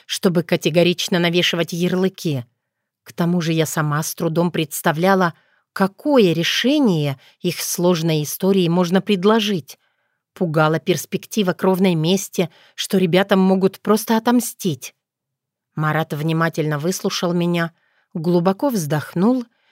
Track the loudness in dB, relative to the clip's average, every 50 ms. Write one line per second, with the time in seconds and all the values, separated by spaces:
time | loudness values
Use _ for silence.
0 | _ -10 -6 -2 0 0 0 0 0 0 -2 -2 0 0 2 4 4 4 2 0
1 | -2 -2 0 0 0 2 2 2 0 0 0 -2 -2 -4 -2 -2 -2 0 0 0
2 | 0 -2 -2 -4 -4 -4 -4 -4 -6 -10 _ _ _ _ _ _ _ _ _ _
3 | _ -12 -6 -4 -2 0 0 0 0 0 0 0 0 -2 -2 -2 -2 0 -2 -2
4 | -4 -6 -6 -6 -4 -2 0 0 0 0 -2 -2 -4 -4 -6 -4 -2 -2 0 2
5 | 2 2 2 2 2 0 -2 _ _ _ _ _ _ _ _ -2 -2 -2 -2 -4
6 | -2 2 4 6 6 4 4 2 0 -2 -2 0 0 2 2 2 2 2 2 2
7 | 0 -2 -4 -8 _ _ _ _ -6 -6 -6 -4 -6 -6 -4 0 2 2 2 2
8 | 0 0 0 0 -2 -4 -6 -2 0 2 2 2 2 2 2 2 2 2 0 0
9 | 0 0 0 2 2 2 2 2 0 -2 -4 -4 -6 -10 -16 -20 _ _ _ _
10 | _ _ _ _ _ _ _ -6 -4 -2 0 2 2 2 0 0 0 -2 -2 -2
11 | -2 -6 -8 -8 -8 -6 -4 -2 0 0 -2 0 0 0 2 2 2 2 2 2
12 | 2 0 0 0 -2 -4 -4 -4 -4 -4 -6 _ _ _ _ -12 -6 -2 0 0
13 | 2 2 2 2 2 4 4 4 4 4 4 2 2 0 -2 -2 -2 0 0 0
14 | 0 0 -2 0 2 2 2 2 0 -2 -6 -6 -4 -4 -4 -6 -8 -14 -20 _
15 | _ _ _ _ _ _ _ _ _ _ _ _ _ _ _ -4 -4 -2 -2 -2
16 | -2 -4 -6 -4 -2 -2 0 0 0 -2 -2 -2 -2 -2 -2 -2 -2 -4 -4 -4
17 | -4 -6 -4 -2 -2 -2 0 0 0 0 0 0 -2 -4 -6 _ _ _ _ _
18 | _ _ -10 -6 -2 0 2 2 2 2 0 0 -2 -2 -2 -2 -2 -2 -2 -4
19 | -4 -4 -2 0 2 2 2 0 -2 -8 _ _ _ _